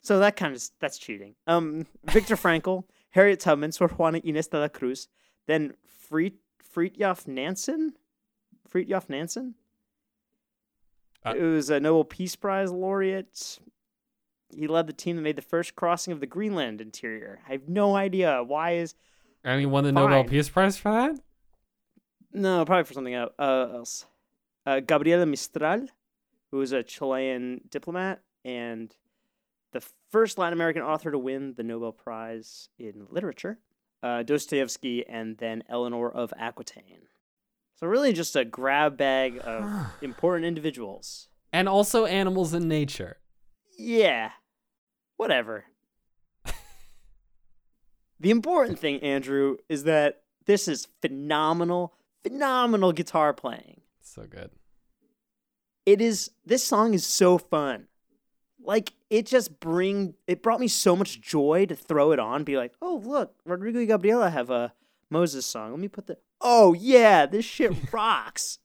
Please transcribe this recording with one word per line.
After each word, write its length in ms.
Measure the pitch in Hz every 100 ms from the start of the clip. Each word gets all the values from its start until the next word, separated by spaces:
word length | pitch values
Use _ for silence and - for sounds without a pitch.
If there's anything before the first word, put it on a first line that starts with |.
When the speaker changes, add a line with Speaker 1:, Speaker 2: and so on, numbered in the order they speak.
Speaker 1:
So 160 | - 196
that 160 | 202 202
kind 180 | 170
of, 80 | 127 - _
that's 200 | 147 -
cheating. 360 | - 104 101 107 -
Um, 400 | 170 160 156 160 -
Viktor 320 | - 220 196 226
Frankl, 480 | 185 165 185 185 185 _
<laughs> 120 | _
Harriet 300 | 180 202 190
Tubman, 320 | 185 147 151
Sor 160 | - 170
Juana 320 | - 165 165
Inés 300 | 165 151 156
de 80 | 156
la 80 | 147
Cruz, 400 | - 123 131 - _ _ _ -
then 260 | 156 147 - _
Frit-, 520 | _ - 156 185 - _ _ _
Fridtjof 520 | - 175 - 202 180 -
Nansen? 680 | 131 143 190 - 320 320 - _ _ _ _ _ _ _
Fridtjof 380 | 180 185 190 -
Nansen? 460 | 139 165 233 254 226 _ _ _ _ _ _ _ _ _ _ _ _ _ _ _ _
Speaker 2:
Uh, 100 | 110 120
Speaker 1:
It 60 |
was 280 | 165 160 139
a 100 | 147
Nobel 240 | 147 160
Peace 320 | 151 - 180 -
Prize 340 | 202 196 190
laureate. 880 | 180 185 196 190 190 185 - - - - _ _ _ _ _ _ _ _
He 140 | - 151
led 180 | 160 160
the 60 |
team 240 | 147 - 170
that 60 |
made 140 | 151 143
the 60 |
first 320 | - 170 170
crossing 380 | - 175 170 -
of 80 | 160
the 60 | 135
Greenland 540 | 143 214 196 127 107
interior. 600 | 110 - 117 110 107 98 -
I 40 |
have 160 | 135 139
no 280 | 185 202 196
idea. 460 | 196 185 175 131
Why 300 | 123 147 165
is 200 | 170 165 - _ _ _ _
Speaker 2:
And 160 | 127 131
he 80 | 139
won 160 | 139
the 100 | 143
Nobel 280 | 139 139 139
Speaker 1:
Fine. 60 | 127
Speaker 2:
Peace 200 | 143 143
Prize 280 | - 190 196
for 160 | 208
that? 260 | 220 262 294 _ _ _ _ _ _ _ _ _ _ _
Speaker 1:
No, 320 | 202 196 180
probably 200 | 160 185
for 80 | 160
something 220 | 139 127
el-, 180 | 123 120 -
uh, 300 | 143 131 123
else. 340 | 120 120 - - _ _ _ _ _
Uh, 140 | - 135
Gabriela 460 | 135 151 147 175 165
Mistral, 600 | 139 - 156 156 202 262 _ _ _ _ _ _
who 60 | 135
was 120 | 135
a 120 | 131
Chilean 800 | 117 - 135 131 131 127 123 123 _
diplomat 500 | 147 - 175 190 190 _ _
and 500 | 127 123 120 113 113 _ _ _ _ _ _ _ _
the 100 | 127 - _ _
first 280 | 214 220 -
Latin 140 | 175
American 300 | 170 165 160
author 280 | 135 156 160
to 80 | 143
win 360 | 127 135 139 120
the 80 |
Nobel 260 | 113 113 117
Prize 760 | 110 - 113 113 113 110 - - _
in 280 | 117 104 98
Literature. 480 | 165 190 - 180 226 _ _ _ _
Uh, 200 | 123 120
Dostoevsky 840 | 117 147 - 143 127 - 131 120 -
and 300 | 113 110 110
then 260 | 113 113 113
Eleanor 400 | 120 123 120 120
of 240 | 123 117 -
Aquitaine. 720 | 113 - - - 92 87 _ _ _ _ _ _ _
So 120 | _ 170
really 240 | 226 285
just 240 | 180 165 147
a 80 |
grab 520 | 117 120 131 139 151 135
bag 420 | 139 131 131 123
of 200 | 117 113
Speaker 2:
Huh. 200 | 208 208 127 -
Speaker 1:
important 440 | 139 120 170 175 165
individuals. 800 | 165 156 127 107 - - - - _ _
Speaker 2:
And 160 | 160 190
also 380 | 196 208 233 214
animals 480 | 190 190 190 170
in 140 | 170 165
nature. 500 | 156 143 - 95 - _ _ _ _ _ -
Speaker 1:
Yeah. 540 | 226 233 190 120 110 - _ _ _ _ _ _ _ _
Whatever. 480 | - 131 110 107 - _ _ _ _ _ _ _
<laughs> 80 | - - - - - - - - _ _ _ _ _ _ _ _ _ _
The 120 | 170
important 480 | 233 220 349 240 170
thing, 220 | 156 139
Andrew, 560 | 143 139 131 139 139 131 _
is 160 | 151
that 380 | 147 156 147 - _ _ -
this 220 | 202 -
is 200 | 139 - _
phenomenal, 920 | 160 139 147 151 156 170 170 175 175 _ _ _
phenomenal 680 | - 269 277 254 240 220 185
guitar 420 | 165 165 165 151
playing. 480 | 143 127 117 - - _ _
Speaker 2:
So 260 | - - -
good. 240 | - - _ _ _ _ _ _ _ _ _ _ _ _ _
Speaker 1:
It 160 | - 202
is, 300 | 226 208 - _
this 200 | - 254
song 300 | - 208 226
is 100 | 196
so 320 | - - 180 180
fun. 500 | - 156 143 113 - _ _ _ _ _ _ _
Like, 360 | - 214 - _ _
it 160 | 214 226
just 340 | 254 - 156
bring, 540 | 165 170 190 202 190 - -
it 160 | 180
brought 180 | 226 233
me 60 | 247
so 280 | - 196 180
much 240 | 196 -
joy 460 | - 156 143 165 196
to 100 | 160
throw 340 | - 151 147
it 60 | 147
on, 240 | 110 135
be 140 | 147 135
like, 160 | 120 _
"Oh, 180 | 349 320
look, 300 | 214 285 202 _
Rodrigo 340 | - 180 208 233
y 60 |
Gabriela 460 | 226 214 196 233 196
have 200 | 156 123
a 220 | 123 120 _ _ _ _
Moses 360 | 156 170 139 127
song. 240 | 117 110
Let 80 | 135
me 80 | 196
put 180 | 196 -
the, 80 | - _ _
oh, 320 | 247 240 196
yeah, 540 | 170 226 254 226 185 143
this 180 | 202
shit 280 | 226 - 226 -
Speaker 2:
<laughs> 100 | -
Speaker 1:
rocks." 640 | 226 220 170 107 - - -